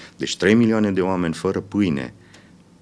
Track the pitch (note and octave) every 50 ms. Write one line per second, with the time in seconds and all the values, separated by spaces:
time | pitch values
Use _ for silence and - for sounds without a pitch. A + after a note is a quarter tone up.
0 | - - - - C2+ - - - F2 G2 A2 A#2+ A#2 A2 A2+ A2 G#2+ G2+ F#2+ F#2+
1 | F2+ F#2 F#2+ F2+ F2 E2 D#2+ - - F#2+ - F#2 - - - G2+ G2+ F2 D2 C#2
2 | B1+ - - - - - - - - - - - _ _ _ _